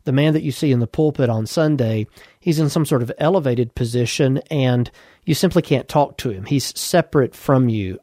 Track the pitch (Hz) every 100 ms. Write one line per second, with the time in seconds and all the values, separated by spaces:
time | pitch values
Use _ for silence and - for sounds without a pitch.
0 | - 131 151 156 156 127 156 123 117 -
1 | 156 143 127 110 110 - 156 147 117 110
2 | 107 _ - _ - 151 151 170 147 131
3 | 117 - 147 190 139 120 120 - 120 123
4 | 117 - 139 135 - 151 127 123 120 -
5 | - _ - 147 185 170 - 135 - 151
6 | 143 - 131 95 104 143 - - - 175
7 | 160 151 127 - - 131 127 110 95 92